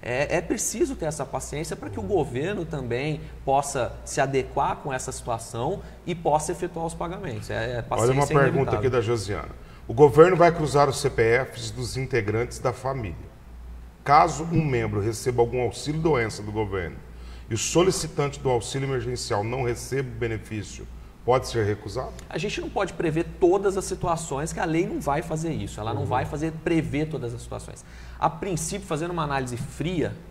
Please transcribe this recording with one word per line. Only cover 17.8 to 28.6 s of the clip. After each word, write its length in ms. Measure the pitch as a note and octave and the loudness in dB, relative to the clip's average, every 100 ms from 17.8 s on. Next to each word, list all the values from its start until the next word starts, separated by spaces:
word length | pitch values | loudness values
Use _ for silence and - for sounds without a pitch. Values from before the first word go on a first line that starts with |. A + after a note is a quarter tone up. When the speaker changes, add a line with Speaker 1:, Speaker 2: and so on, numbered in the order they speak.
| F#3+ F#3 D#3 - C#3+ - | 4 2 -4 -2 -2 -2
Speaker 2:
do 120 | C3+ | 0
auxílio 380 | B2 - C#3 C3+ | 0 0 -4 -2
emergencial 540 | C3 A#2 A#2+ - G#2+ | -2 -4 -6 -2 -2
não 220 | A2 B2+ | 0 -2
receba 440 | B2 A#2 - C3 C3 | -2 -2 -2 -4 -4
o 40 | |
benefício, 760 | A2+ A#2 A2 - G#2+ F#2+ - - - - - | -4 -4 -4 -6 -8 -8 -12 -14 -14 -16 -8
pode 240 | - B2+ C3 | 2 2 2
ser 160 | A#2+ | 0
recusado? 480 | G#2 G#2 G#2+ A2 C3+ - - | 0 0 -4 -6 -8 -10 -10
Speaker 1:
A 80 | - | -6
gente 220 | G3+ - | -4 -4
não 80 | F4 | -4
pode 240 | A3+ F#3+ | -4 -4
prever 320 | - E3+ D#3 D#3+ - | -2 0 0 -2 4
todas 360 | F3 G3 G3 F#3+ | 6 6 4 0
as 80 | F3+ | -4
situações, 680 | F3+ F3+ E3 - C3+ E3 | -4 0 -2 -2 -4 -4
que 80 | E3+ | -2
a 60 | F3 | 0
lei 200 | D#3+ G3+ | 2 2
não 140 | E4 | 0
vai 220 | D3 C#3+ | 0 0
fazer 300 | - D#3 E3 | -2 -4 -2
isso. 280 | B2+ G2+ - | -4 -4 -6
Ela 140 | G#2+ | -4
não 80 | C3 | -2
Speaker 3:
Uhum. 40 | C#3+ | 0
Speaker 1:
vai 180 | B2+ D#3 | 0 0
fazer, 260 | D3 D#3+ D#3+ | -2 -4 -2
prever 420 | - E3 B2+ C3+ D#3 | 0 2 2 0 -2
todas 260 | C#3+ A#2+ | -2 -6
as 80 | A#2 | -8
situações. 440 | - A2+ - - - - - - | -10 -10 -10 -14 -16 -18 -16 -2
A 100 | E3 | -2
princípio, 580 | D#3+ F#3+ D#3+ | 0 -2 -2